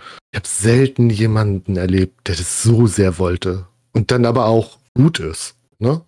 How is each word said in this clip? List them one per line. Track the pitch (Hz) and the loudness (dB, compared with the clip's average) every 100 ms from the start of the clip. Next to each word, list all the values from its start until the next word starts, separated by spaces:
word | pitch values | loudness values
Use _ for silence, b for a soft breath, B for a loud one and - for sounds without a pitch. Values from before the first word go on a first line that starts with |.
| B B _ | B B _
Ich | - | -12
hab | - | -8
selten | - 107 120 135 - 120 | -4 0 2 2 2 0
jemanden | 104 110 107 107 98 - 92 | 2 0 0 0 -2 -4 -4
erlebt, | 92 95 92 _ - | 0 0 0 _ -8
der | |
das | 82 87 - | -6 -6 -2
so | 117 117 117 | 2 4 4
sehr | 95 95 82 | 2 0 0
wollte | 90 90 95 92 92 _ _ | -2 -2 -4 -6 -10 _ _
und | - 104 | -4 0
dann | 123 120 | 2 2
aber | 120 110 | 2 2
auch | 113 - _ _ | 2 0 _ _
gut | - 151 165 | 2 2 2
ist, | 80 78 - - _ - | -6 -10 -12 -16 _ -6
ne? | 113 160 | -2 -2